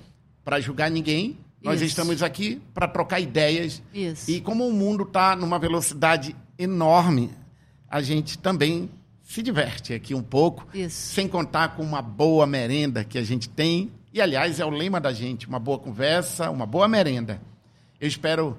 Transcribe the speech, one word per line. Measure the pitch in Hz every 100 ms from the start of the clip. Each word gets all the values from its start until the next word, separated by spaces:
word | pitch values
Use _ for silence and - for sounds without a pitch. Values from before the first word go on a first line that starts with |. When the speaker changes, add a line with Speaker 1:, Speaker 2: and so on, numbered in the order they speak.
| - _ _ _
Speaker 1:
pra | - 143
julgar | 123 135 156
ninguém. | 160 156 151 226 - - _
Nós | - 160
Speaker 2:
Isso. | 156
Speaker 1:
estamos | - 165 151
aqui | 175 - 208 277 -
pra | - 175
trocar | 180 - 185
ideias. | 147 156 151 165 160 - -
Speaker 2:
Isso. | 202 175 156 -
Speaker 1:
E | 175
como | 202 226 247
o |
mundo | 208 202 208 196
tá | 190 190 185
numa | 170 175
velocidade | 165 165 160 147 160 160 143 - - -
enorme, | 180 180 160 175 175 131 117 - - - _ _ -
a | 147
gente | 135 151 147 -
também | 185 175 147 170 180 - - _
se | - 220
diverte | 233 156 123 - -
aqui | 117 -
um | 135
pouco, | 110 135 165 - -
Speaker 2:
Isso. | 190 175 - -
Speaker 1:
sem | - 196
contar | 180 147 160 160 165
com |
uma | 156 147
boa | 117 101 156 156 143
merenda | 135 120 143 147 113
que | 107 127
a |
gente | 110 123 -
tem. | - 160 170 214 - _
E, | 214
aliás, | 190 131 170 147
é | 156
o |
lema | 147 185 180
da | 143
gente: | 110 123 117 -
uma | 127
boa | 123 135
conversa, | 135 107 143 170 - - 165
uma | 135 107
boa | 160 214
merenda. | 220 160 123 110 101 - - _ _ _ _
Eu | 147
espero | - 160 160 156